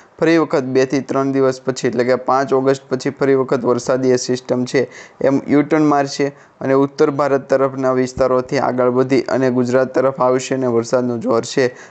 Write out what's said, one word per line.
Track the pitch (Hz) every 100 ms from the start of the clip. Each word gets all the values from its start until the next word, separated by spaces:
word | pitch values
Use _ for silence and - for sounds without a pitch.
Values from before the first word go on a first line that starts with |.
| -
ફરી | - 160 165
વખત | 147 165
બે | 127 131 131
થી | 143
ત્રણ | 127 139 135
દિવસ | 135 131 131
પછી | - 127 127
એટલે | 113
કે | 123 127
પાંચ | 127 127 113
ઓગસ્ટ | 131 135 135 -
પછી | 131 147
ફરી | 127 139 135
વખત | 127 139
વરસાદી | 120 120 - 131 131
એ | 127
સિસ્ટમ | - 123 - 127 123
છે | 143 - - - -
એમ | 127 139 -
યુટર્ન | 143 139 160
મારશે | 151 143 139 - 143 139 - -
અને | 135
ઉત્તર | 135 139 143 151
ભારત | 139 143 135 -
તરફના | 135 135 131 131
વિસ્તારોથી | 127 127 - 131 127 127 139
આગળ | 123 123 127
વધી | 123 135 135 -
અને | 123 131
ગુજરાત | 123 123 127 127
તરફ | 127 131 135
આવશે | 127 127 131 131
અને | 127
વરસાદનું | 117 117 127 123 117
જોર | 233 117
છે | 113 - 123 - -